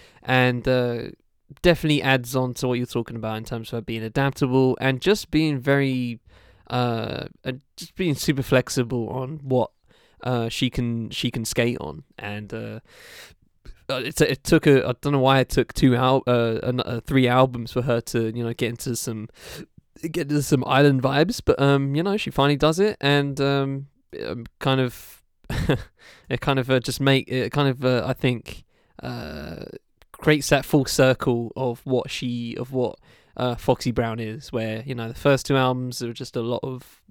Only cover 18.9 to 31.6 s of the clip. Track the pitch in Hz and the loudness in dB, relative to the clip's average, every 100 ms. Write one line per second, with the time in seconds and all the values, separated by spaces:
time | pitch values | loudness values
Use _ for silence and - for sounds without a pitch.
18.9 | 117 - 110 107 - - - - _ _ | -6 -6 -8 -10 -14 -18 -16 -18 _ _
19.9 | - 165 175 147 147 135 135 - 135 147 | -12 -8 -6 -2 0 2 0 2 4 6
20.9 | 131 123 139 175 - - - 139 139 139 | 4 2 2 2 0 0 2 4 4 2
21.9 | 143 190 208 - - 143 143 151 160 208 | -2 0 -2 -2 2 2 4 2 4 0
22.9 | - 139 143 143 139 139 139 139 139 139 | 2 2 2 2 0 0 2 0 -4 -10
23.9 | _ _ - 58 117 113 - 135 131 123 | _ _ -12 -8 -8 -10 -4 0 2 0
24.9 | - - - _ _ - - - 131 - | -4 -20 -20 _ _ -8 -4 0 0 -2
25.9 | _ - - - 131 - 135 127 131 123 | _ -20 -20 -8 -4 0 0 2 0 0
26.9 | - 139 135 - 127 104 147 139 127 127 | 0 2 2 2 -4 -2 0 0 0 0
27.9 | 123 - 131 127 120 - - - _ _ | 0 0 -2 -2 -2 -6 -16 -18 _ _
28.9 | - 127 127 73 76 - - - - _ | -14 -12 -10 -10 -12 -12 -12 -14 -16 _
29.9 | _ _ - - 151 - 143 - 147 131 | _ _ -4 2 2 4 0 2 2 2
30.9 | - 131 127 - 120 117 - | 4 4 4 0 0 -2 -4